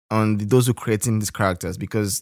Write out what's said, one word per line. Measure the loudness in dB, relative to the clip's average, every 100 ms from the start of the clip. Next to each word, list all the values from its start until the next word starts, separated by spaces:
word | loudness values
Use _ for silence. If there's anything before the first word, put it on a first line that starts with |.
| -4
on | 0 2 0
the, | 2
those | 4 4
who |
creating | 0 0 0 0 -2
these | -2
characters | 0 0 0 -6 -8
because | -4 -2 -2 -4